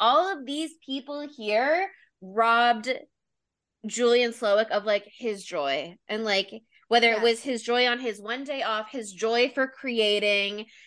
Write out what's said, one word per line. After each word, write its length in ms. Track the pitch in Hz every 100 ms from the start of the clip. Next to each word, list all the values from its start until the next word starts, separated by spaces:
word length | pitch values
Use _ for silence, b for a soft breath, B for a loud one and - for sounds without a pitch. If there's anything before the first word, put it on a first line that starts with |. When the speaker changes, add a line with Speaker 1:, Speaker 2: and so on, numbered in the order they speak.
Speaker 1:
all 360 | 220 285 370 330
of 80 |
these 280 | 254 294 320 -
people 440 | - 269 285 294 294 294
here 520 | 214 214 269 339 381 B B _
robbed 720 | 185 202 226 233 240 226 240 247 - _ _ _ _ _ _ _ 214
Julian 460 | 226 240 240 240
Slowik 380 | 233 214 202 220
of, 140 | 202
like, 220 | 208 208 202 -
his 280 | 233 196
joy. 500 | - 170 139 139 160 190 -
And, 160 | 214
like, 260 | 220 196 196 220 b b b
whether 220 | 233 233
it 80 | 220
Speaker 2:
Yes. 40 |
Speaker 1:
was 200 | 233 233
his 180 | 269 233
joy 240 | 233 240 247
on 140 | 247
his 200 | 247 202
one 220 | 202 247
day 200 | 277 269
off, 280 | 220 220 220
his 220 | 269 208
joy 380 | 180 220 233 254
for 180 | 277 262
creating, 1000 | - 269 233 208 208 208 202 202 208 220 B